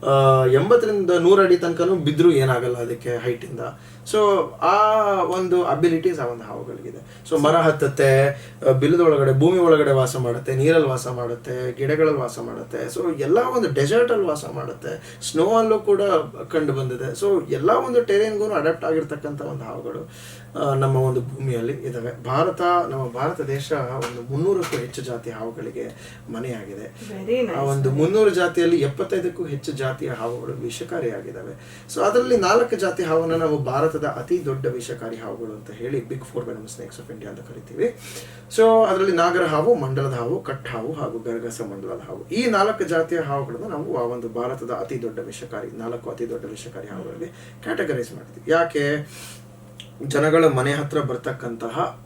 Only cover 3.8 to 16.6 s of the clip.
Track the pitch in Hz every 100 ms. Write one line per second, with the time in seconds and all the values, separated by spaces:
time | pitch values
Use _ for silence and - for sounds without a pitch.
3.8 | - - - 214 208 196 160 - 170 196
4.8 | 214 220 208 190 175 180 185 180 175 139
5.8 | 170 160 180 160 123 120 110 120 120 120
6.8 | 120 - - - - 156 147 160 165 151
7.8 | 139 135 139 135 139 139 - - 135 131
8.8 | 143 175 170 143 135 135 160 185 170 156
9.8 | 143 135 127 - 123 120 - 135 143 165
10.8 | 143 127 131 123 120 117 - 127 127 123
11.8 | 135 151 156 147 123 117 117 113 - 123
12.8 | 127 120 175 160 139 196 247 247 190 135
13.8 | 139 220 240 226 185 151 - 139 - -
14.8 | - - - - - 156 180 226 220 220
15.8 | 208 196 202 170 147 - - 165